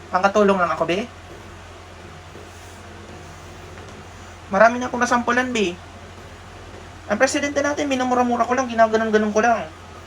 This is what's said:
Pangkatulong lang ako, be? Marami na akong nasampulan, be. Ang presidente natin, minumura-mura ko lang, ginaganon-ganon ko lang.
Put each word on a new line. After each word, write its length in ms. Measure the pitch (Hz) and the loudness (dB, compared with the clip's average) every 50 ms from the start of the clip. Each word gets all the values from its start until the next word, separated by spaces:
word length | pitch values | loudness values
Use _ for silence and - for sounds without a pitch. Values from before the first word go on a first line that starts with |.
| - - | -6 0
Pangkatulong 480 | 185 185 190 196 196 214 208 196 196 185 | 0 4 4 4 6 6 6 6 6 6
lang 80 | 175 | 4
ako, 160 | 165 160 - 165 | 2 2 0 2
be? 240 | 165 170 202 240 - - - - - - - - - - - - - - - - - - - - - - - - - - - - - - - - - - - - - - - - - - - - - - - - - - - - - - - - - - - - - - - - - - - - - | 2 0 0 -2 -6 -10 -16 -16 -16 -16 -16 -16 -16 -16 -18 -18 -18 -18 -18 -18 -18 -18 -18 -18 -18 -18 -18 -18 -18 -18 -18 -18 -18 -18 -18 -18 -18 -18 -18 -18 -18 -16 -16 -16 -16 -16 -16 -16 -16 -16 -16 -16 -16 -16 -16 -16 -16 -14 -14 -14 -14 -14 -16 -16 -16 -16 -16 -16 -16 -18 -16 -8 0
Marami 320 | 196 196 220 233 240 247 247 | 6 8 8 8 6 4 -4
na 80 | 247 | -2
akong 80 | - 240 | -2 0
nasampulan, 480 | 247 233 254 240 233 240 240 247 254 254 247 | 0 2 2 2 2 2 2 2 2 0 2
be. 240 | 226 196 175 175 - - - - - - - - - - - - - - - - - - - - - - - - - - | 0 0 0 -2 -6 -12 -16 -16 -18 -18 -18 -18 -18 -18 -18 -18 -18 -18 -18 -18 -18 -18 -16 -16 -16 -16 -16 -18 -10 -4
Ang 80 | - 208 | -2 2
presidente 480 | 214 262 277 - 294 285 294 285 285 285 | 2 2 2 2 2 -2 0 0 0 0
natin, 240 | 285 294 - 294 | 0 0 0 0
minumura-mura 560 | 277 269 254 254 247 247 247 247 240 240 233 226 | 0 0 0 2 2 2 2 2 2 2 2 2
ko 80 | 240 | 2
lang, 160 | 247 262 262 | 2 0 0
ginaganon-ganon 640 | 233 233 226 226 220 220 220 226 220 208 214 214 214 | 0 4 4 4 6 6 4 2 4 4 4 4 4
ko 80 | 202 214 | 4 4
lang. 240 | 220 240 226 208 165 - - - - - - - - | 6 6 4 4 0 -6 -12 -16 -16 -16 -16 -16 -18